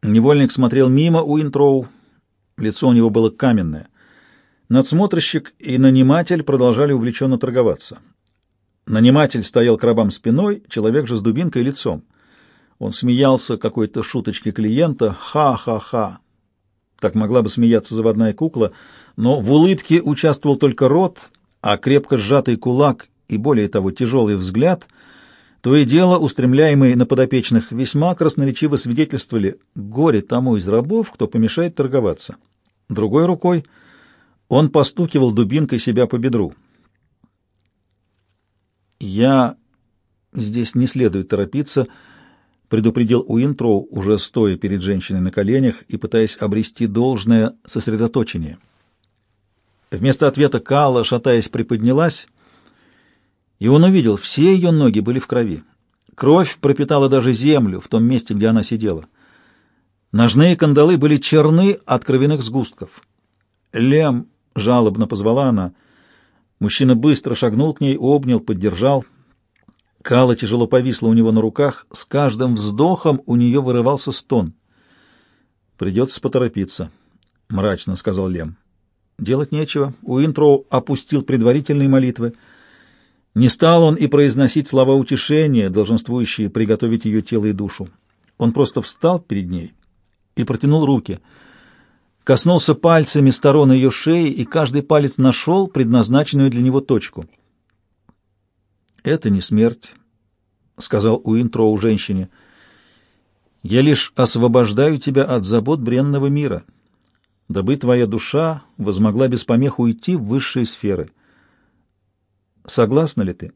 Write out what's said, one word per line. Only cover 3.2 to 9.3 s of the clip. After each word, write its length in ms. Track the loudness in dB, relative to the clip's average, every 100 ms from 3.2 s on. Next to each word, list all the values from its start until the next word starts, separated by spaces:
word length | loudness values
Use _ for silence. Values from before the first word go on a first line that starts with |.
| 0
каменное. 600 | 0 -2 0 -2 -8 -16 _ _ _ _ _ _ _ _
Надсмотрщик 840 | 0 0 0 0 -2 -2 -6 -8 _
и 180 | -6 2
наниматель 680 | 4 4 4 2 0 -2
продолжали 500 | 0 2 2 2 0
увлеченно 440 | 0 -2 -4 -2 -2
торговаться. 640 | -2 0 0 -2 -10 -20 _ _ _ _ _ _ _ _ -4
Наниматель 580 | 2 4 4 2